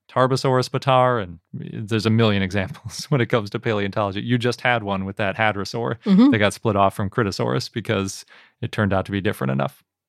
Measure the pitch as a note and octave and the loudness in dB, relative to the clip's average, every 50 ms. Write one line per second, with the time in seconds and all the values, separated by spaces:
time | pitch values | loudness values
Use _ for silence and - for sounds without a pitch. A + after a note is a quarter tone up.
0 | _ - - B2 B2+ B2+ C3 B2 - C#3 B2+ B2+ B2 - - B2+ - C3+ C3 B2+ | _ -4 0 2 2 2 2 0 2 2 2 2 0 -2 -4 -2 0 2 4 4
1 | B2+ B2+ B2 A2+ F#2+ F2+ E2+ E2+ _ _ - - - - - A#2 A2+ G2 A2+ A2 | 4 2 2 0 -4 -6 -10 -16 _ _ -14 -12 -12 -10 -10 -10 -4 -2 -2 0
2 | F#2+ A2 A2 A2+ A#2 G#2+ G2+ G2 F#2+ F#2 G2 G2+ F#2+ - - - - G2+ - - | 2 4 4 4 4 4 4 2 0 0 -2 -2 -4 -4 -8 -12 -14 -14 -12 -12
3 | - - D3+ C3 A2+ - C3+ A#2 G#2 G2+ - A2 - B2 G#2+ G2+ G2+ G2 - A2+ | -4 -2 0 0 2 2 0 -2 -2 -4 -6 -6 -2 -2 -2 0 -2 -2 -2 -2
4 | G#2 G2 F#2+ G#2 A#2 A#2+ B2 A#2+ A#2 B2 A#2 - - B2+ A#2+ A2+ G#2 G2+ G2 F#2+ | -2 -2 -4 -4 -2 -2 0 0 0 -2 -2 0 0 0 0 0 0 -2 -4 -4
5 | F#2+ G2 G2 - G#2+ F#2+ F#2 - A2 G#2+ G2 G2+ F#2 - - A#2 A#2 C3 A#2+ - | -4 -6 -6 -4 -4 -4 -2 0 0 0 0 -2 -6 -6 -6 -6 -6 -6 -6 -4
6 | - G#3+ F#3+ F#3 B3 C#4+ B3+ G#2 G#2 G2 - - - A2+ G2+ G2 G2 F#2+ - - | 0 4 6 6 6 6 6 4 2 2 0 0 0 0 2 4 4 2 2 0
7 | G#2 F#2+ - B2+ A2+ G2 - - - A#2+ C3 B2+ - - - A2+ F#2+ - A2 G2+ | -4 -2 0 0 0 0 -2 -2 -2 -2 -2 -2 -4 -6 -8 -6 -4 -2 -2 -2
8 | G2 G2 - - - _ - - - _ _ _ A2+ G2+ - - G#2+ F#2+ G2 F#2+ | -2 -4 -6 -10 -16 _ -20 -20 -20 _ _ _ -10 -6 -2 -2 0 0 0 0
9 | F#2 - G2 G2 F2+ G#2 - - C2 C2 C2+ - C#2 C#3 - _ _ _ _ _ | -2 -2 -4 -4 -2 -4 -4 -2 -2 -2 -2 -2 -2 -4 -6 _ _ _ _ _
10 | _ | _